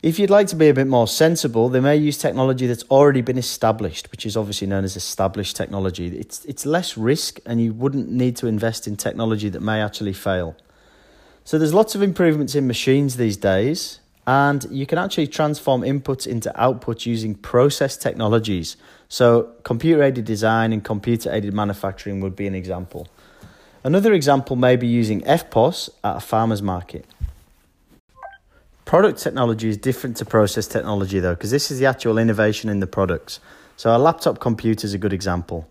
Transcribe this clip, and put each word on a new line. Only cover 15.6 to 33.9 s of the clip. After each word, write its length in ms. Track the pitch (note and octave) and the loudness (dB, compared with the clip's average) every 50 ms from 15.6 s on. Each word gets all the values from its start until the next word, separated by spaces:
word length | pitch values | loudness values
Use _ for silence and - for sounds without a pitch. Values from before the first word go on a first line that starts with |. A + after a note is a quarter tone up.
| - D3 C3 B2 | 0 0 0 2
inputs 460 | - C3 C3+ C#3 C3 - C3+ C3 - | 0 -2 -2 -2 -2 -4 -6 -6 -6
into 240 | - A#2+ A2+ G#2+ - - | -6 -6 -6 -6 -6 -2
outputs 520 | - A#2 B2+ B2 - - - A2+ - - | 0 0 0 0 0 -6 -8 -6 -6 -4
using 260 | A#2 A#2 A2+ A2 A2 G2+ | -4 -4 -2 -4 -6 -8
process 640 | - - - - B2 C3 D3 C#3+ - C#3+ C3 - | -8 -8 0 4 4 4 4 4 2 -2 -2 -2
technologies. 800 | - - A2 - - A2+ G#2 A2+ A2+ G#2+ G#2+ G2 F2 D#2+ - - _ _ - - _ _ _ | -4 -6 -6 -2 0 0 2 2 2 2 0 -4 -4 -6 -8 -12 _ _ -20 -20 _ _ _
So 420 | - - B2+ A#2+ A#2 A#2 A2 - - - _ | 0 4 6 6 6 6 4 0 -10 -18 _
computer-aided 600 | - A#2+ A2+ - D#3+ E3 D3+ C#3+ C#3 C3 B2 G#2+ | -6 -4 0 2 4 4 6 4 4 2 -2 -4
design 480 | A2 A2 G2+ A2 A2 A2+ A2+ A2+ A2 | -4 -4 0 2 2 2 4 2 2
and 120 | A2+ G#2 G2+ | 0 -2 -2
computer-aided 680 | - A2 G2+ - A#2 A#2 A2+ - D2 D2+ G#2+ G2+ G2+ | -4 -6 -4 0 0 -2 0 0 -4 -4 -2 -4 -2
manufacturing 680 | G2 G#2 G#2 G#2 G2 - - G2 F#2+ - - G2+ G2 G2 | -4 -2 -2 -2 -4 -4 -6 -8 -8 -8 -10 -8 -6 -6
would 140 | F#2+ F#2+ F2+ | -6 -6 -6
be 100 | - G2+ | -6 -6
an 80 | G2 F#2+ | -6 -6
example. 540 | F#2 F2+ F#2 F2+ F2+ F2 - - E2+ E2 - _ _ _ - _ _ - - - _ _ _ _ _ - | -6 -6 -8 -8 -8 -10 -12 -14 -16 -16 -16 _ _ _ -20 _ _ -20 -20 -20 _ _ _ _ _ -2
Another 300 | C3+ D#3+ G3 G3+ A3+ G#3 | 2 2 4 4 4 4
example 420 | E3+ C#3 C#3+ C#3 C3+ - - C3+ | 4 4 4 2 2 2 -2 0
may 200 | B2 B2+ B2 B2+ | 2 4 4 4
be 100 | B2+ A#2+ | 4 2
using 400 | A#2+ A#2 A#2+ A2+ G#2+ G#2+ F#2 - | 2 2 2 2 2 0 -2 2
F 240 | - D3+ E3+ - - | 2 2 2 0 0
pos 400 | - A#2 A#2 D#3 F#3 - - - _ _ - | 2 4 4 4 2 -4 -12 -12 _ _ -6
at 140 | G#2 E2 | -4 -4
a 20 | - | -6
farmer's 420 | - - A#2 A2 A2+ A2+ A2 G2+ | -6 -2 0 0 0 0 -2 -2
market. 440 | G2+ G2 F2+ F2+ F2 - - - - _ _ _ - - - - _ _ _ _ _ _ _ _ _ _ _ _ _ _ _ - - G5 G5+ _ _ _ _ _ _ _ _ _ _ | -2 -4 -4 -6 -8 -12 -16 -18 -18 _ _ _ -10 -10 -10 -18 _ _ _ _ _ _ _ _ _ _ _ _ _ _ _ -20 -20 -20 -20 _ _ _ _ _ _ _ _ _ _
Product 340 | - - E3+ G3+ G3 - - | 2 4 4 4 4 2 0
technology 480 | - - - C3 B2 A#2 A2+ A2 A2 | -6 -6 -2 0 0 0 0 -2 -2
is 100 | A2 G#2 | -4 -4
different 400 | G2+ - C3 A#2+ - - B2+ A2 | -2 -2 -4 -4 -2 -6 -8 -6
to 80 | - A#2+ | -8 -6
process 420 | - - A2 G#2 G2 - A2+ G2+ | 2 4 4 4 4 2 -4 -6
technology 520 | - - A2 - G2+ G#2 G2 G2 F#2 G2 F#2+ | -4 -4 -4 -4 -2 -4 -4 -2 -2 -2 0
though, 160 | F2 F2+ F2 | 0 0 -2
'cause 140 | E2+ - G#2 | -2 -4 -2
this 220 | B2 C#3+ - - | -2 -2 -2 -4
is 80 | C#3 B2+ | -2 0
the 80 | C3+ | 0
actual 320 | C3+ B2 - - A#2 G#2+ A2+ | 0 0 0 -2 0 2 2
innovation 500 | A2+ A2+ G#2+ G#2 G#2+ G#2+ G#2 - - A2 | 2 2 2 2 2 0 0 -2 -4 -4
in 120 | G#2 G2 | -2 -2
the 60 | F#2+ | -4
products. 520 | F2 - F#2+ F#2+ F#2 F2 - - - - - _ - - - - _ _ | -4 -2 -2 0 0 -2 -6 -6 -14 -18 -18 _ -20 -20 -20 -20 _ _
So 180 | - - A#2 | -2 2 2